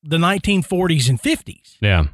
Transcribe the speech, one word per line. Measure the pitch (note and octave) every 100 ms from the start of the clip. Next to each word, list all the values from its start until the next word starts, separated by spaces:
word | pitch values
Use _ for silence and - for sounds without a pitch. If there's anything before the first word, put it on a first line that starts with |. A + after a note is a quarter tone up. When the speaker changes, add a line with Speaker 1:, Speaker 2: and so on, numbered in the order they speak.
Speaker 1:
the | D3+ E3
nineteen | F3 G3 G3 G3
forties | D3 F3+ F#3 D#3+ B2
and | B2+
fifties. | D4 D#4+ - - _ _
Speaker 2:
Yeah. | G#2 F2+ D2